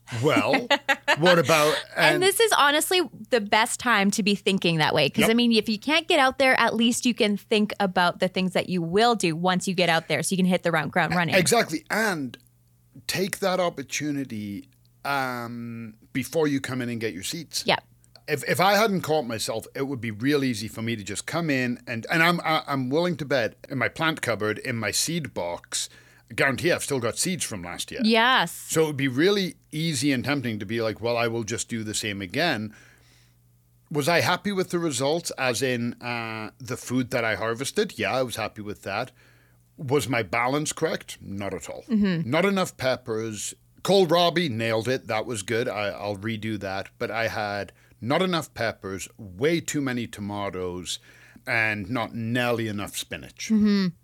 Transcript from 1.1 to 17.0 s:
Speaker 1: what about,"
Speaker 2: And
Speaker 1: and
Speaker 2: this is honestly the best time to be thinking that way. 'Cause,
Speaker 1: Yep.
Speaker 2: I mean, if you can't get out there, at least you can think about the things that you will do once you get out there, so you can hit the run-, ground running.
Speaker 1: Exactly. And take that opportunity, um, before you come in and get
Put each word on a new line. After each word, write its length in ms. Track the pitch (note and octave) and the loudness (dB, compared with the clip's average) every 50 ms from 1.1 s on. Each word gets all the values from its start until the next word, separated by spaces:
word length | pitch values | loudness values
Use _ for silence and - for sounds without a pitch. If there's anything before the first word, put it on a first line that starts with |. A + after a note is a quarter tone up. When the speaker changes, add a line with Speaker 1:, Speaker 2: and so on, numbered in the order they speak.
| - C#3+ | 2 4
Speaker 1:
what 180 | D3+ F3+ F3+ E3+ | 6 6 6 6
about," 380 | D3 A#2+ E3 D3+ D3+ D#3 D3 - - - - | 6 6 6 6 6 4 2 0 -4 -6 0
Speaker 2:
And 200 | F3 E3 - D#4 | 2 4 4 4
Speaker 1:
and 80 | - F#4 | 4 4
Speaker 2:
this 160 | G4 G4 - | 2 4 4
is 120 | A4+ G#4 G4 - | 4 4 4 4
honestly 440 | C#4 C#4+ C#4+ D#4 D#4+ - F#4 F#4 E4 - - - G#3+ - | 4 4 4 2 2 2 2 2 0 0 -4 -14 -6 -2
the 100 | B3+ A#3 | 0 0
best 380 | G3+ G#3 - G#3+ A3+ B3+ - - | 2 2 2 2 2 2 0 -2
time 300 | - B3 A3+ G3+ G3 G3+ | 0 2 4 4 4 4
to 120 | - - F#3 | 2 2 2
be 100 | G#3 G3+ | 2 2
thinking 420 | F#3+ - G3+ F#3+ F#3 - F3 E3 D#3 | 2 2 0 0 2 2 2 4 4
that 180 | D3 - - | 4 4 4
way. 140 | D3+ C#3+ C#3+ | 4 2 2
'Cause, 140 | - - - | 2 2 4
Speaker 1:
Yep. 60 | G#3 | 4
Speaker 2:
I 40 | A3+ | 4
mean, 160 | A#3 A#3+ A#3 | 4 4 4
if 180 | A3+ G#3+ G#3+ A3+ | 4 4 2 0
you 80 | G#3+ G#3 | -2 -2
can't 300 | - C#4 D#4 E4 D#4+ - | 0 0 0 2 2 2
get 100 | F4+ D4 | 4 4
out 200 | C4 C4 B3+ - | 4 4 4 4
there, 200 | C4+ C4 B3+ - | 4 4 4 4
at 140 | A#3 A3+ - | 2 2 2
least 300 | A3+ A3+ A#3+ A3+ - - | 2 2 2 2 2 0
you 80 | B3 A3 | 0 2
can 240 | - A3+ G#3 G#3 F#3+ | 2 2 2 0 0
think 360 | - - A#3 G#3+ G#3+ G#3 - - | -2 0 2 2 2 2 0 -2
about 400 | G3+ F#3+ F3+ F#3+ F3+ F3 - - | -2 0 2 2 2 2 0 0
the 80 | F#3 F3+ | -2 -2
things 260 | - F#3+ F#3 F3+ - | 0 0 -2 0 0
that 140 | F#3 - - | -2 -2 -2
you 120 | F3+ F3+ | -2 -4
will 320 | E3 E3 F3 G#3 A3+ A#3+ A#3 | -2 0 2 4 4 4 4
do 200 | G3+ - E3+ D#3 | 2 0 -2 0
once 320 | E3 F3 F#3 F3+ F3+ - G3 | 0 2 2 2 0 0 -2
you 80 | F3+ | 0
get 140 | F#3 F3 E3+ | 2 2 4
out 180 | E3 E3 - - | 4 2 2 0
there, 160 | D#3 C#3+ D#3+ | -2 0 0
so 100 | - G3 | 0 0
you 40 | F#3 | 2
can 80 | F#3 F3+ | 4 4
hit 160 | F#3 F3 - | 4 2 2
the 80 | E3+ | 2
run-, 180 | E3 D#3+ D3 - | 0 0 0 0
ground 240 | - F3+ D#3+ D#3 E3+ | 0 0 2 2 2
running. 220 | F3+ F3 D#3 - | 0 2 2 4
Speaker 1:
Exactly. 480 | F#3+ F3 - G#3 E3+ D#3+ B2 D#3+ D3 - - | 4 4 4 4 2 2 2 -2 -6 -6 -2
And 440 | F3+ G#3 A3 G#3+ F3+ D#3 C3+ A#2+ - - _ _ _ _ _ _ _ _ _ _ - - - | -2 0 0 0 0 -2 -4 -8 -10 -14 _ _ _ _ _ _ _ _ _ _ -20 -14 -10
take 340 | - - E3+ G3 F#3+ - - | -6 -4 -2 -2 -4 -2 -2
that 200 | G3 F#3 F#3 F#3 | 0 0 2 2
opportunity, 1120 | F3+ F3 E3 C#3 C#3 - - - D3 D3+ C#3+ C#3 C3+ A2+ A2+ G#2+ G#2 G2+ G2+ F#2 - _ _ _ _ _ _ _ - | 0 0 -2 -6 -8 -8 -6 -4 -4 -4 -4 -4 -6 -6 -8 -8 -8 -8 -8 -10 -12 _ _ _ _ _ _ _ -4
um, 880 | C#3 C#3+ C#3 C3 B2+ B2 A#2+ A#2+ A#2 A#2+ A#2 A#2 A#2 A#2 A#2 A2+ A2 G#2+ _ _ _ - | -2 -2 -2 -2 -2 -4 -6 -8 -8 -10 -10 -10 -10 -10 -12 -12 -14 -16 _ _ _ -6
before 340 | C#3 B2 - - E3 D#3 D3 | -4 -4 -2 0 0 2 2
you 120 | C#3 C3+ | 0 0
come 220 | - - C3 B2+ | -2 -4 -4 -4
in 80 | A#2+ A#2+ | -4 -4
and 100 | A#2+ | -4
get 140 | A2+ | -2